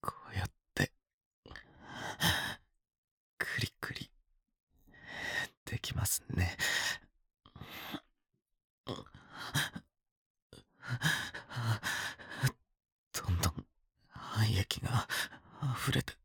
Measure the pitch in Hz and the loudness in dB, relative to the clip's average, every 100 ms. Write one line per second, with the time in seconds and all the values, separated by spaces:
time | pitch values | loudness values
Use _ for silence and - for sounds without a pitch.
0 | - - - 95 92 _ _ - - _ | -4 -6 -6 -2 -2 _ _ 2 2 _
1 | _ _ _ _ - - - - - - | _ _ _ _ -18 -18 -18 -20 -14 -8
2 | - - - - - - _ _ _ _ | -8 2 4 4 0 -6 _ _ _ _
3 | _ _ _ _ - - 110 _ - - | _ _ _ _ -4 0 0 _ -8 -8
4 | - _ _ _ _ _ _ _ - - | -12 _ _ _ _ _ _ _ -20 -20
5 | - - - - - _ - 117 - - | -12 -6 -2 -2 -2 _ -6 -4 -2 0
6 | - - - - 90 - - - - - | 2 2 0 4 4 4 2 4 2 -2
7 | - _ _ _ - - - - - - | -8 _ _ _ -20 -16 -12 -10 -8 -8
8 | _ _ _ _ _ _ _ _ - - | _ _ _ _ _ _ _ _ -8 -8
9 | - - - - - - - - - _ | -8 -20 -18 -10 -4 0 -2 -4 -14 _
10 | _ _ _ _ _ - _ _ - 123 | _ _ _ _ _ -20 _ _ -6 0
11 | 151 - - - - - 117 110 - - | 2 2 0 -8 -8 -4 0 0 0 -2
12 | - - - - 135 - _ _ _ _ | -4 -8 -12 0 -2 -2 _ _ _ _
13 | _ - - 87 82 - - _ _ _ | _ -4 2 4 4 0 -10 _ _ _
14 | _ - - 107 110 95 95 - - 120 | _ -12 -4 4 6 6 4 0 2 0
15 | - - - - - - 143 120 - 131 | 0 -2 -2 -6 -20 -4 -2 0 2 2
16 | - - | 0 -8